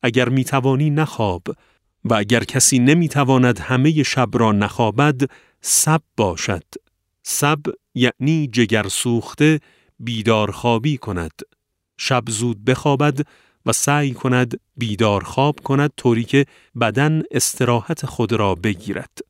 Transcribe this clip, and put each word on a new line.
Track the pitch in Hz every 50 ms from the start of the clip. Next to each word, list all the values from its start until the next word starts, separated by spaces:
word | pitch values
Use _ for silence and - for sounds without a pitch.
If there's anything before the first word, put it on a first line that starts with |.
| -
اگر | 123 113 127 127 120
می‌توانی | 127 135 127 - - 135 123 135 135 131 151 156
نخواب | 143 147 156 143 - - 113 101 90 87 - - - _ _ _ _ _ _ _ _ _ _
و | 104 113
اگر | 107 104 101 117 117 110
کسی | - - 135 - - - 127
نمی‌تواند | 120 127 151 170 170 151 - 147 143 127 135 127 127 123 120 -
همه | - - 131 127 131 151 165 156 135
شب | - - - 123 110 101
را | - 117 110
نخوابد، | 104 101 101 101 - - 120 110 101 113 143 151 147 127 139 127 - - _ _ _ _
سب | _ - - - - - 156 160 - _ _ -
باشد. | 110 95 85 82 - - 104 85 - _ - - _ _ _ _ _ _ _ _ _
سب | - - - - 143 156 151 147 - - - _ _ _
یعنی | - 123 120 - _ 123 143 160 160 151 135
جگر | 107 113 117 110 113 110 104 95
سوخته | - - - 123 117 117 107 - - - 147 151 156 151 _ _ _ _ _ _ _ _
بیدار | 117 117 117 110 104 113 113 110 107 104
خوابی | 98 - - 120 117 113 113 151 151 127
کند. | - - 101 87 82 82 _ _ - _ _ _ _ _ _ _ _ _ _ _
شب | - - 135 123 113 117
زود | 117 104 117 123 117 101 104
بخوابد | 120 127 131 - 151 143 131 147 147 143 135 147 _ _ _ _ _ _ _ _
و | - 110
سعی | - - - 143 147 147 139
کند | 123 110 - 131 123 123 127 120 113 - _ _ _ -
بیدار | 120 113 104 98 113 107 101 98 92
خواب | - - - 135 147 147 -
کند، | - - 135 135 143 151 - -
طوری | - 127 117 113 117
که | 107 - 135 143 _ _ _ _ _ _ 117
بدن | 117 113 104 127 139 151 156 156 - -
استراحت | - 131 - - - - 127 120 120 117 - - 170 - -
خود | 135 - - 120 101 117
را | 107 107 98 95
بگیرد. | 85 85 110 104 82 - 98 95 90 - - _ - - _